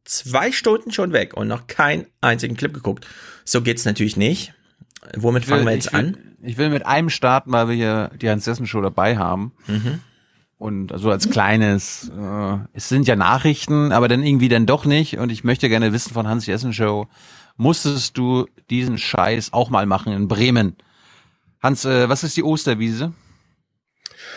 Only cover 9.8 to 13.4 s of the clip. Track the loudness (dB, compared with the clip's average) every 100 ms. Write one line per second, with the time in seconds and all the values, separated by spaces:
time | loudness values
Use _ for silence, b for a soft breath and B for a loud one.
9.8 | -4 -6 B B B B B _ -8 -6
10.8 | -6 -2 0 0 2 2 4 4 4 2
11.8 | -2 -10 -12 -12 -8 -4 -4 -4 -6 -12
12.8 | -2 2 4 4 4 4